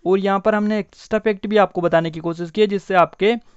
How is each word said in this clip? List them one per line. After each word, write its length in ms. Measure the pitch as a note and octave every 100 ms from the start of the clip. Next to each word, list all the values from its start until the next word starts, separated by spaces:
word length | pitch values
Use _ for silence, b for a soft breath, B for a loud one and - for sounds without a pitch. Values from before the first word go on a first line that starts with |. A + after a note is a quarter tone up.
| E3+
और 120 | G3
यहाँ 220 | G3 G3
पर 140 | G#3+
हमने 240 | G#3+ G#3 G#3+
एक्स्ट्रा 400 | G3 _ - G#3+
फैक्ट 280 | A3 G3 G3+
भी 100 | G#3+
आपको 240 | F#3 F#3
बताने 300 | E3+ E3 E3
की 100 | D#3+
कोशिश 300 | E3+ E3 E3+
की 100 | G#3
है, 60 | G#3+
जिससे 280 | G3 -
आपके 400 | F#3 D#3+ - G3+ A#3 _